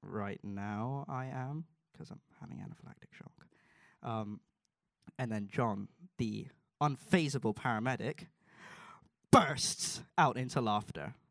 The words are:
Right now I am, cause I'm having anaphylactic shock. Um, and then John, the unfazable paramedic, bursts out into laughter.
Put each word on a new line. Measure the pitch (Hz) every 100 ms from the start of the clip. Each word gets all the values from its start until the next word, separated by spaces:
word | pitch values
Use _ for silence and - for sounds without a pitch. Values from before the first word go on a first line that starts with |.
Right | 98 107 101 98
now | - 101 101 104 117 139 139
I | 131 131
am, | 131 131 147 165 _ _ -
cause | -
I'm | - _ -
having | - -
anaphylactic | 90 - - - -
shock. | - - - - _ _ _ - _
Um, | - 113 104 107 _ _ _ _ _ _ - -
and | 127
then | 107 101
John, | - 120 101 101 _ 180 _
the | 113 107 98 - _ _
unfazable | 147 135 - 185 156 139 113
paramedic, | 104 131 113 120 123 120 - - _ _ - - - - - - _ _
bursts | 262 175 139 - - - - - -
out | 156 123
into | 127 -
laughter. | 117 104 101 - 71 123 _